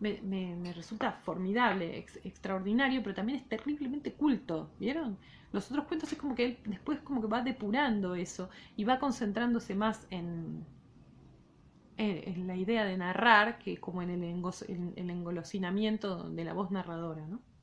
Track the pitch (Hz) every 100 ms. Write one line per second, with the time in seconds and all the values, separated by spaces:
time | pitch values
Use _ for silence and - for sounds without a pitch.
0 | 208 - 190 190 180 175 175 170 - 220
1 | 240 - - 175 185 226 233 190 170 -
2 | - - 190 - 190 190 190 233 269 262
3 | 202 190 214 277 - 226 285 294 262 285
4 | - - 294 240 - 160 151 - 214 320
5 | 262 190 - - - 202 - 285 294 320
6 | 311 320 285 220 247 240 214 185 - 285
7 | - 254 214 233 254 247 208 247 277 214
8 | 185 180 175 - 185 - - - 208 254
9 | 285 226 214 202 240 233 233 196 220 214
10 | - 185 170 165 160 160 160 - - -
11 | - - - - - - - - - -
12 | 214 165 - 180 185 185 185 233 202 185
13 | 180 185 233 214 214 233 196 175 - 180
14 | 180 180 170 180 180 - - 180 175 -
15 | 175 175 170 175 160 196 180 196 214 220
16 | 202 175 170 165 165 165 185 190 175 165
17 | 165 160 156 214 - -